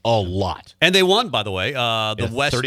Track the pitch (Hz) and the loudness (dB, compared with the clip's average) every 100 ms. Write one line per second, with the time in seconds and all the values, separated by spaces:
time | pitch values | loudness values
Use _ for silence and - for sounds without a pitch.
0 | 113 113 92 92 95 82 - - 165 190 | 0 2 2 -2 -2 -4 -12 0 2 4
1 | 185 202 233 123 104 95 101 139 120 113 | 4 2 0 -2 -2 -2 -4 -2 -2 -2
2 | 110 107 117 117 143 131 | -2 -2 -4 -2 -2 0